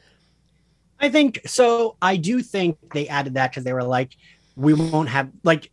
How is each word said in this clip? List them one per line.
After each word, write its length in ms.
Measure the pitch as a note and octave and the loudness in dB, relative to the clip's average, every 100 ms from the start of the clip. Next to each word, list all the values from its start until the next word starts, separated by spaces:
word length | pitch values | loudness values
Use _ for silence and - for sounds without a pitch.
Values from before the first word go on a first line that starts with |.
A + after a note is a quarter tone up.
| _ _ _ _ _ _ _ _ _ _ | _ _ _ _ _ _ _ _ _ _
I 120 | C#4+ | 0
think, 300 | D4+ C#4+ - - | 4 2 0 -6
so 500 | - A#3+ A#3 A3+ - | 2 2 4 0 -2
I 160 | F#3 F#3+ | -2 0
do 240 | D#3+ B3 | -2 -2
think 380 | A#3+ G3+ F3 D#3 _ | -4 -2 -2 -4 _
they 120 | D3 D3 | -8 -4
added 280 | C#3+ C3+ | -4 -4
that 200 | C3 C3 | -2 -2
'cause 100 | C3+ | -4
they 100 | B2+ | -6
were 100 | B2+ | -4
like, 320 | B2 B2+ C3+ _ _ _ _ - | -2 -2 -2 _ _ _ _ -2
"We 160 | C#3+ | 2
won't 380 | D3+ D#3+ D#3 D3 | 2 2 0 0
have," 180 | C#3 C3+ - | -2 -4 -2
like, 260 | E3+ D#3+ - | 0 0 -2